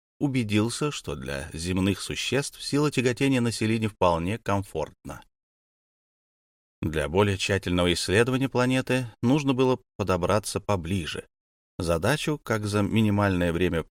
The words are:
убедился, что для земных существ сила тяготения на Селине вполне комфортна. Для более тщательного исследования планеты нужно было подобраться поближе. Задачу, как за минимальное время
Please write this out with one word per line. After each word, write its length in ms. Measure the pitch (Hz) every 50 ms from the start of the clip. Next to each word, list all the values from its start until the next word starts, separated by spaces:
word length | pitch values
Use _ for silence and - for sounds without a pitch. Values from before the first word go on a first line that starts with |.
| _ _ _ -
убедился, 720 | - 147 127 131 117 104 104 104 104 117 120 - 151 151
что 240 | 143 - - - 69
для 340 | 71 65 64 69 69 71 76 -
земных 480 | 80 82 90 92 95 92 98 95 -
существ 600 | - - 90 - - - 117 131 139 - - -
сила 300 | - - - 143 156 147
тяготения 500 | - - 117 123 120 - 139 139 135 127
на 120 | 120 120 107
Селине 340 | - 110 107 113 113 110
вполне 520 | 107 - - - 90 87 82 85 90 107 117
комфортна. 840 | - - 101 98 95 - - 80 76 69 - _ - - - - - _ _ _ _ _ _ _ _ _ _ _ _ _ _ _ _ _ _ _ _ _ _ _ _ _ _ _ _ _ _ _ -
Для 260 | 82 78 78 71 71
более 300 | 76 95 104 101 98 92
тщательного 560 | - - 101 95 - 92 90 90 87 90 87
исследования 560 | - - - 92 104 120 127 127 131 135 127
планеты 560 | - 123 123 127 131 131 127 - 127 127 127 113 - _ -
нужно 320 | 120 135 156 143 135 135
было 260 | 120 131 127 127 123 _ _ _
подобраться 640 | - 104 92 92 87 87 90 95 104 - - - 92
поближе. 680 | - - 104 92 80 82 98 98 80 71 - - - _ _ _ _ _ _ _ _ _ _ -
Задачу, 580 | 92 82 85 82 82 107 143 151 - - 151
как 300 | 143 - - 113 107 104
за 160 | 104 101 104 98
минимальное 720 | 98 - 113 110 107 101 104 104 101 95 87 87 87 82
время 320 | 85 90 87 82 82 78 -